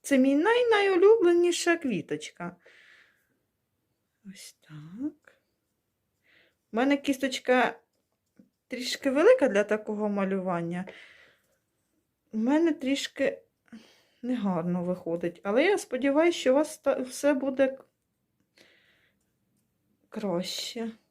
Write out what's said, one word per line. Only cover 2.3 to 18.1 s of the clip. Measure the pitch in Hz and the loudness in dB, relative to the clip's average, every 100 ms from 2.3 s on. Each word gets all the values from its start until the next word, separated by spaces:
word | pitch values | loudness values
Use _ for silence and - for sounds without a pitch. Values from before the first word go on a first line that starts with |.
| _ 175 185 _ - _ - _ _ _ _ _ _ _ _ _ _ _ _ | _ -14 -14 _ -20 _ -20 _ _ _ _ _ _ _ _ _ _ _ _
Ось | 196 190 - _ | -20 -20 -20 _
так. | _ 156 156 196 285 - - _ _ _ _ _ _ _ _ _ _ _ _ _ _ | _ -18 -16 -10 -10 -10 -20 _ _ _ _ _ _ _ _ _ _ _ _ _ _
У | 214 | -2
мене | 269 285 | 2 2
кісточка | 285 269 269 262 - 254 240 - _ _ _ _ _ _ _ _ _ | 0 -2 -2 -4 0 2 2 -4 _ _ _ _ _ _ _ _ _
трішки | 247 254 - 277 | -10 -8 -4 -2
велика | 262 381 508 269 | 4 6 6 4
для | 196 | 2
такого | 208 214 214 208 214 | 0 -2 -4 -6 -4
малювання. | 202 190 190 185 170 170 175 185 - - - - _ _ _ _ _ _ _ _ _ _ | -2 -2 -2 -2 -4 -4 -8 -10 -16 -20 -20 -20 _ _ _ _ _ _ _ _ _ _
У | 220 | -4
мене | 226 302 330 | 0 2 2
трішки | 311 262 277 - - 269 - _ _ _ 220 - _ _ _ | 0 -2 -4 -6 -2 -2 -4 _ _ _ -20 -20 _ _ _
негарно | 240 247 202 180 175 180 | -6 -4 -2 -2 -2 -4
виходить. | 175 180 - 170 175 170 | -4 -6 -6 -4 -6 -6
Але | 196 220 | -2 0
я | 339 403 | 2 0
сподіваюся, | - 254 277 277 339 339 | -4 -2 0 2 2 2
що | 262 | 2
у | |
вас | 269 302 - | 2 0 -4
та-, | - 262 | -2 -2
все | 254 - 285 | -4 -2 0
буде | 285 269 262 262 | 0 -2 0 -2
к-, | 262 - _ _ | -2 -18 _ _